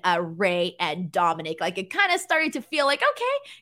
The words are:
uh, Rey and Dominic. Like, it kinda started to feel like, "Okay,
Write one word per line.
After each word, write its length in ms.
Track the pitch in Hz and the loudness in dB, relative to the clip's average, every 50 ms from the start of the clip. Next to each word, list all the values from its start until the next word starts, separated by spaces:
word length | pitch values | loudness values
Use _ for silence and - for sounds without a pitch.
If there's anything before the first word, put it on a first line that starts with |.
| - | 0
uh, 160 | 180 175 170 | 2 2 2
Rey 540 | 175 165 165 170 202 180 175 175 175 180 - - | 0 -2 -2 0 0 2 2 2 0 -2 -2 -4
and 320 | 175 156 151 180 185 151 | -4 -4 -2 -4 -4 -2
Dominic. 480 | - 185 175 165 165 165 156 160 160 - | 0 2 2 2 2 0 -4 -8 -6 -4
Like, 200 | 165 175 175 190 | -4 -4 -4 -4
it 100 | 185 185 | -8 -4
kinda 300 | - 392 403 359 349 370 | 0 0 2 2 2 0
started 340 | - - 330 320 320 302 - | 0 0 0 0 0 0 -2
to 80 | 269 | -6
feel 240 | - - 311 294 277 | -8 -4 -2 0 2
like, 160 | 277 285 - | 2 2 2
"Okay, 360 | - 587 587 - 480 508 554 554 554 - - - | 2 0 0 0 -2 -2 -2 -2 -4 -8 -20 -10